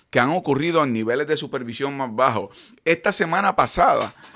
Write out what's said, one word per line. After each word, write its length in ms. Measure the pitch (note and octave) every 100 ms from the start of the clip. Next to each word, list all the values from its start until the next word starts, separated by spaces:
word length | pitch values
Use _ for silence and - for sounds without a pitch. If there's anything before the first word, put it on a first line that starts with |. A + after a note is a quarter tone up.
| -
que 120 | B2+
han 80 | B2+
ocurrido 560 | F3+ - C3+ E3 E3 C#3+
en 80 |
niveles 340 | A2+ A2 B2+ D3+
de 80 | D3+
supervisión 640 | C#3 C#3 A#2+ A2+ C#3 C#3
más 180 | C3 A2
bajos. 340 | C3 A2 G2 - - _ -
Esta 260 | E3 -
semana 460 | G3 E3+ F3 G3+ F#3+
pasada 580 | B2+ - C4+ B2+ G#2 - -